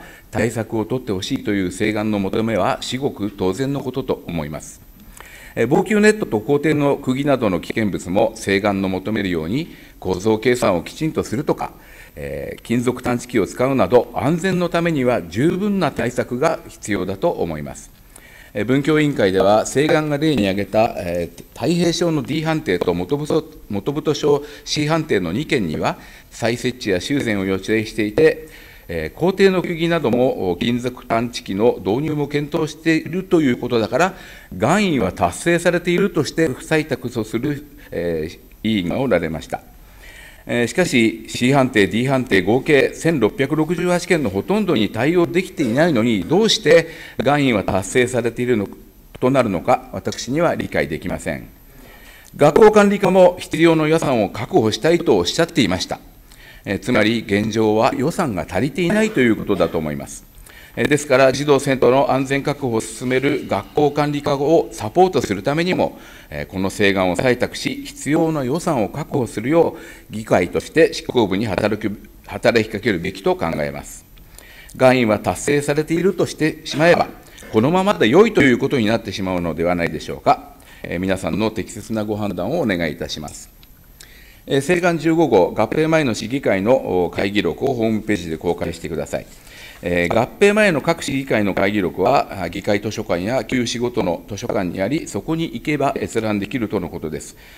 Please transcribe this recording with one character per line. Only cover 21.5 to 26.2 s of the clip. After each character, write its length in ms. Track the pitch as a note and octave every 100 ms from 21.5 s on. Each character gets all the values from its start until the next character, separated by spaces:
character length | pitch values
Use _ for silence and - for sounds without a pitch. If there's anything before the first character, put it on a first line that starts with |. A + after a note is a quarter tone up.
太 200 | - A#2+
平 180 | E3+ E3+
症 220 | E3 F3
の 100 | D#3
デ 120 | A2+ D#3
ィ 40 |
ー 60 | D#3+
判 160 | D#3
定 180 | A2 F2
と 140 | F2+
本 240 | F2 F#2 C#3+
部、 80 | D3+ D#3+ - - -
本 220 | G2+ D3
部 100 | D3
と 120 | D#3+
症 300 | C#3 D3+ C#3+ - -
シ 200 | - C#3+
ー 40 | D3
判 160 | E3
定 160 | - G#2
の 140 | E2+
二 140 | G#2+ D#3
件 200 | C#3+ E2
に 80 | E2
は 220 | A2+ F3 - -